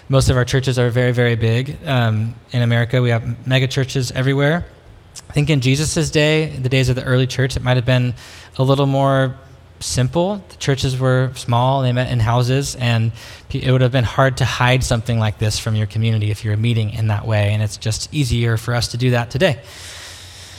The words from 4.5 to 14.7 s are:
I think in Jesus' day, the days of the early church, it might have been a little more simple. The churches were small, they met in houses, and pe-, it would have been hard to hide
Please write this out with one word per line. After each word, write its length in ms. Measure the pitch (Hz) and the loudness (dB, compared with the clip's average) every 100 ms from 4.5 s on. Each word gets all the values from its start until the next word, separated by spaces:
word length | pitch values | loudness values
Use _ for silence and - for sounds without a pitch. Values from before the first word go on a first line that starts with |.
| 170 - - - - - - - | 0 -4 -14 -20 -20 -20 -20 -6
I 40 | |
think 160 | 151 147 | -2 2
in 100 | 139 | 2
Jesus' 500 | 127 139 156 170 143 | 2 2 0 -2 0
day, 460 | 151 151 156 156 143 | 2 2 2 0 -4
the 140 | 127 | 0
days 180 | 135 131 | 2 2
of 80 | 123 | 0
the 80 | |
early 240 | - 127 127 | 0 0 0
church, 300 | - 135 127 | 0 -2 -2
it 40 | |
might 140 | 127 127 | 0 0
have 100 | 120 | 2
been 280 | 127 123 120 - - - - | 2 0 -4 -12 -20 -10 -2
a 60 | |
little 220 | 131 135 139 | 2 2 2
more 500 | 135 139 135 131 127 - - - - | 2 2 2 0 -4 -14 -20 -20 -14
simple. 640 | - - 127 170 180 202 - | -6 -2 0 0 -2 -4 -10
The 60 | - | -8
churches 420 | - 131 139 127 | -2 -2 -2 0
were 340 | 131 127 131 - | 2 2 0 -4
small, 480 | - 120 127 139 | -2 0 2 2
they 80 | 127 | 0
met 200 | 123 127 | 0 0
in 80 | 123 | 0
houses, 560 | 110 123 123 131 139 - | 2 2 2 0 -2 -4
and 360 | 120 113 113 - - - - | 0 0 0 -4 -12 -18 -8
pe-, 140 | 135 | -4
it 100 | 131 | 2
would 100 | 127 | 2
have 100 | 127 | 4
been 120 | 131 | 2
hard 340 | 113 - 135 127 | 0 2 2 2
to 80 | 117 | -2
hide 380 | - 123 | 2 2